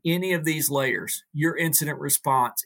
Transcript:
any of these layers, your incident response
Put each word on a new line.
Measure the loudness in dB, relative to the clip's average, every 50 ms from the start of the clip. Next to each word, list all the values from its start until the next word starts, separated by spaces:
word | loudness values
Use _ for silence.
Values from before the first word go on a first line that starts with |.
| 0
any | 0 0 0 0 0
of | 0 0 0
these | 0 0 0 0 0
layers, | 0 0 0 0 0 -2 -4 -6 -8 -10 -10 _
your | -2 0 0 0 2
incident | 0 0 2 2 0 0 -2 -4 -4
response | -4 -2 -2 0 2 2 2 2 2 0 -2 -6 -6